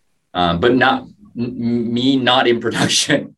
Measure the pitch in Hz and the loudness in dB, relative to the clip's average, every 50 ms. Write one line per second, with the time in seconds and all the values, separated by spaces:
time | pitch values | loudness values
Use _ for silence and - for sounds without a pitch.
0 | _ _ _ _ _ _ - 90 90 85 85 85 101 123 131 127 127 131 127 - | _ _ _ _ _ _ -4 -2 0 0 0 2 2 2 2 4 2 2 0 -2
1 | - - - _ - - - 117 120 117 - - 117 117 120 120 113 117 120 120 | -6 -12 -20 _ -20 -16 -10 -8 -8 -8 -6 -6 -4 -2 -2 -2 -2 -2 -2 0
2 | 123 135 139 131 120 123 123 131 127 120 120 113 120 113 107 - 123 120 - - | 0 2 2 2 2 2 2 4 4 2 2 0 -2 -4 -2 -2 -2 0 0 -2
3 | - - 151 - - - - | 0 0 0 -2 -2 -6 -14